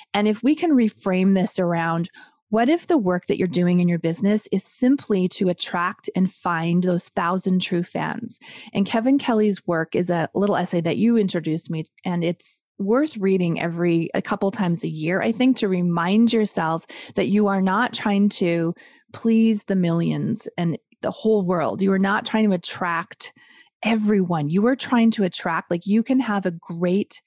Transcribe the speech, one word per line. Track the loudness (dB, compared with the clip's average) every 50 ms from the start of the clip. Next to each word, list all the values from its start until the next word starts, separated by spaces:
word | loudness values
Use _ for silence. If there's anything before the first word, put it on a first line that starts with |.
| -20 _ -4
And | 0 0 0
if | 0 0 2
we | 0 0
can | 2 2 2 4
reframe | 4 4 2 0 -4 -4 -2 0 2 4 4 4
this | 4 2 0 0 -2
around, | 0 0 0 0 0 0 0 -2 -2 -6 _ -20 -20 _ _ _ _ -2
what | 0 2 2 2
if | 2 0 2 0
the | 0 2
work | 2 2 0 -2 _ -4
that | -2 -2
you're | 0 0
doing | 0 2 2 4 4 4
in | 4 2
your | 2 0
business | 0 -2 -2 0 0 0 0 0 0 -2 -4
is | -4 -4
simply | -4 -6 0 2 2 2 2 0 -2 0 0 0 0
to | 0 0 0 0
attract | 0 -2 -6 -6 -4 -2 -2 -2 -4 -6 -10 -6 -2
and | 0 0 0
find | -2 -4 -4 -2 -2 -2 0 0 0 2 2
those | 2 0 0 -2 -4
thousand | -4 -2 0 0 0 0 0 0 0 0
true | 0 0 -2 -4 -4
fans? | -4 -6 -6 -6 -4 -6 -8 -10 -12 -14 -16 -18 -20 -20 -20 -20 -8 -2
And | -2 -2
Kevin | 0 -2 0 2 2 2 2
Kelly's | 2 0 0 2 2 2 0 -2 -4
work | -2 -2 -2 -2 -2 -2
is | -2 0 0
a | 0 0 -2 -2 -2
little | -2 0 0 0
essay | 0 -2 -2 -2 -2 -2
that | -2 -2 0
you | 2 2 4
introduced | 2 2 0 -2 -4 -4 -2 -4 -4 -6 -8
me, | -8 -8 -8 _ _ _ -6
and | -4 -4 -2 -2
it's | -2 -4 -4 -10 -16 -16 -18 _ _ _ -8
worth | -2 0 0 0 0 -2 -4 -2
reading | 0 0 2 2 0 0 -2 -2
every, | -4 -6 -4 -2 0 2 2 2 0 -2 -4
a | -6 -4
couple | -4 -4 -2 -2 -4
times | -2 -2 -2 -2 -2 -2 -4
a | -6
year, | -6 -4 -4 -2 -2 0 0
I | -2 0
think, | 2 2 2 2 2
to | 0 0
remind | 0 0 0 0 0 0 0 2 4 4 4 4 4
yourself | 2 0 0 -2 -2 -2 -2 -2 -4 -6 _ -20 -18 -18 -8 -4
that | -2 -2 2
you | 2 2 2
are | 2 2 2
not | 2 2 2 0 0 -2 -4
trying | -4 -2 0 2 2 2 2
to | 2 0 0 0 0 0 0 -2 -4 -6 -12 -20 -20 _ _ _ -18
please | -4 0 2 4 4 4 4 2 0 -2
the | -2 0
millions | 0 2 2 2 0 0 0 -2 -2 -2 -4 -4 -4 -6 -12 -6
and | -4 -2 -2 -2 -4 _ _ _ -8 -8
the | -6
whole | -6 -2 0 2 2 2 2
world. | 0 0 0 0 -2 -2 0 0
You | 2 2
are | 2
not | 2 2 0 -2 -4
trying | -2 0 2 2 2
to | 2
attract | 0 -2 -6 -8 -6 -4 -4 -4 -4 -6 -8 -10 -10 -10 -10 _ _ -20 _ -20 -20 -20 _ _ -8 -2
everyone. | -2 0 0 2 2 2 2 2 0 0 -2 -2 0
You | 0 2 2
are | 2 0
trying | 0 -2 0 2 4 4 4 4
to | 2 -2
attract, | -2 -2 -4 -6 -4 -4 -4 -4 -4
like, | -4 -4 -2
you | 0 0 0 2
can | 2 0 0
have | 0 0 -2 -2 -2
a | -4
great | -6 -6 -12 -12 -6 -2 0 0 2 0 0 -2 -8 -16 _